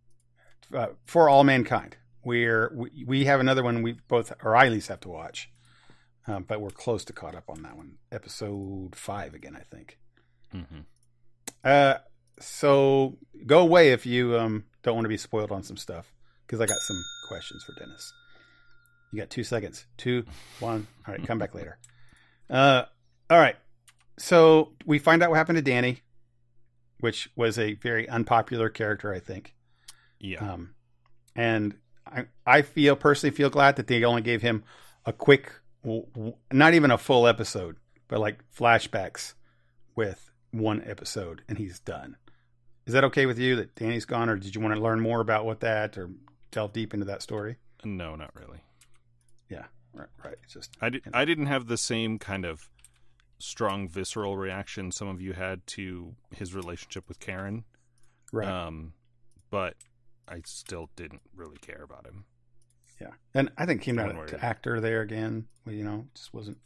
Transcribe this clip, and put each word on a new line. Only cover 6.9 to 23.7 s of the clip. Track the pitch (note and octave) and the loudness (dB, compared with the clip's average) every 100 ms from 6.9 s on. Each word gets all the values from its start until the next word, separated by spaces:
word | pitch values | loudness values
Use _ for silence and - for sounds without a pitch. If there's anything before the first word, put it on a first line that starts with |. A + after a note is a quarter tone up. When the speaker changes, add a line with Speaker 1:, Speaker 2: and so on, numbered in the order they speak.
| G#2+ - | -4 -6
Speaker 1:
to | |
caught | - E2 | -14 -14
up | E2 - | -16 -16
on | D#2+ | -16
that | D#2+ D#2+ | -16 -20
one. | C#2 - - | -20 -20 -16
Episode | A2 - - G#2 G2+ G2 G2 F#2+ | -16 -14 -12 -10 -8 -10 -12 -14
five | - - G2 D#2 | -14 -12 -10 -10
again, | D#2 - - | -16 -20 -20
I | - | -20
think. | - - - - _ _ _ - | -20 -20 -20 -20 _ _ _ -18
Speaker 2:
Mm-hmm. | F#2 D#2+ D#2 D2 _ _ _ - _ - - | -16 -16 -18 -20 _ _ _ -20 _ -20 -4
Speaker 1:
Uh, | C3+ C#3+ C#3 B2+ - _ _ - | 2 4 4 2 -6 _ _ -20
so | - - D3 C#3 C#3 C3+ C3+ - - - A#2+ | -18 -2 4 4 6 4 0 -4 -20 -8 4
go | D#3+ | 6
away | E3+ F3 D3+ | 8 8 8
if | A#2+ B2 | 6 2
you, | B2 A#2+ A#2 | 0 2 0
um, | A2 G#2+ - _ | 0 -4 -8 _
don't | A#2+ | -2
wanna | A2+ A2 | -2 -2
be | G#2+ | -4
spoiled | - A2 G#2 | -6 -6 -4
on | G2 | -8
some | - G#2 | -10 -14
stuff, | - E2+ - _ - _ - | -14 -14 -16 _ -20 _ -8
'cause | A2+ | -2
I | G#2+ | 0
got | G2+ | -2
some | - F#2 - - - | -4 -8 -10 -16 -14
questions | F2 - - | -14 -14 -18
for | - - | -18 -20
Dennis. | - - - - _ - _ _ _ - _ _ _ | -20 -20 -20 -20 _ -20 _ _ _ -20 _ _ _
You | G#2 | -12
got | - | -10
two | B2+ | -10
seconds. | A2+ A#2 G2 - - - | -6 -6 -6 -14 -20 -8
Two, | B2 B2 A2+ - - - | -4 -4 -4 -14 -20 -10
one. | A#2 A2 G#2+ _ - | -6 -6 -8 _ -14
All | |
right, | F#2+ F2 | -10 -6
come | A2+ | -6
back | G2+ | -6
later. | - - - | -10 -16 -18
<laughs> | - - - - _ _ - | -20 -20 -20 -20 _ _ -2
Uh, | B2+ C#3 B2+ - _ _ _ - | 4 6 6 2 _ _ _ 6
all | E3 | 8
right. | C3+ - - | 8 4 -10